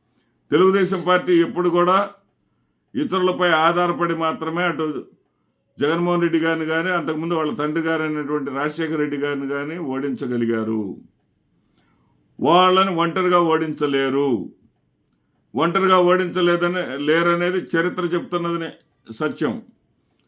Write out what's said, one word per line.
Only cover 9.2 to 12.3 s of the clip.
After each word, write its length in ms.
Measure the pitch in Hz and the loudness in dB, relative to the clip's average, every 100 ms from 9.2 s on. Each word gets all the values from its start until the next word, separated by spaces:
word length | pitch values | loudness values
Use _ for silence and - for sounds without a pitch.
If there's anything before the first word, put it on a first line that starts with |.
| 143 | -4
గారిని 220 | 139 139 143 | -4 -4 -6
కానీ 200 | 143 175 147 | -6 -8 -6
ఓడించగలిగారు. 880 | 131 143 123 127 120 117 113 110 110 101 - - _ _ _ _ _ _ _ _ _ _ _ _ | -6 -6 -6 -4 -2 -2 -2 -2 -4 -6 -10 -18 _ _ _ _ _ _ _ _ _ _ _ _